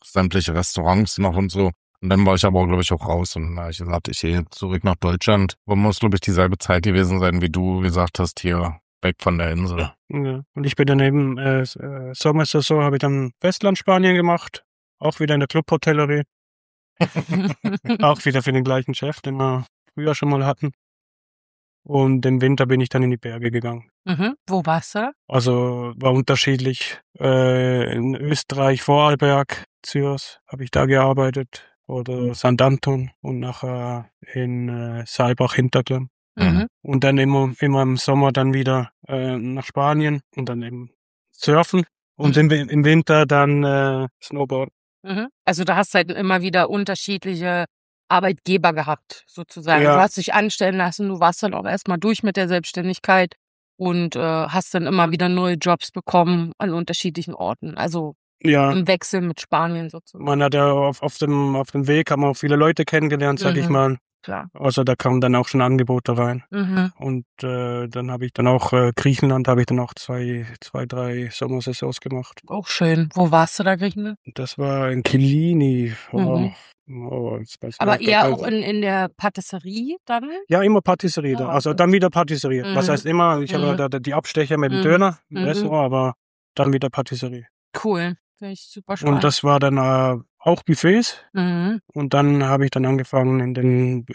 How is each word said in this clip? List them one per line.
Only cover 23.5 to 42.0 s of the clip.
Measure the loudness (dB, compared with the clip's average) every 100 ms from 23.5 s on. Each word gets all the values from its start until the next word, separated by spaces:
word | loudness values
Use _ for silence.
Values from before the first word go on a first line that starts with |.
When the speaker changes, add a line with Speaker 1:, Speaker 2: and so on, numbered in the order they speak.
Speaker 2:
gegangen. | -4 -6 -10 -14 _
Speaker 3:
Mhm. | -6 -4 -4 -6 -4
Wo | -2 0
warst | -2 -4 -6
du? | -6 -8 -2
Speaker 2:
Also | 0 2 0 0 -4 -8 -2
war | 2
unterschiedlich. | 2 2 2 2 0 -2 -4 -8 -12 _ _
Äh, | 0 2 4 2 2 0 -2
in | -2 -4 -4
Österreich, | -4 -4 -4 0 2 2
Vorarlberg, | 2 4 4 4 4 2 0 -6 -14 _
Zürs, | -6 -2 -2 -4 -8 -20 _
hab | -12
ich | -4
da | 0 4
gearbeitet. | 4 4 2 0 -2 -8 -14 -20 _ -10
Oder | -8 -6 -4 -4
St. | 0 0 4
Anton | 4 4 0 -2 -4 -10
und | -8 -8
nachher | -8 -8 -8 -6 -6 -8 -10 _ -12
in, | -6 -4 -4 -4
äh, | -6 -8 -8 -8
Saalbach, | 0 0 2 0
Hinterklemm. | 2 2 2 0 -4 -6 -14 _
Speaker 3:
Mhm. | 0 2 4 0 -6
Speaker 2:
Und | -4 2
dann | 4 4
immer, | 4 4 2 0
immer | 0 2
im | 2 0
Sommer | 2 4 4
dann | 4 2
wieder, | 2 0 0 -2 _ -10
äh, | -6 -4 -6
nach | -6 -8
Spanien | -6 0 2 2 0 -2 -6
und | -10 -6
dann | -6
eben | -8 -12 -16 _ _ _ _
surfen. | -4 2 4 4 0 -2 _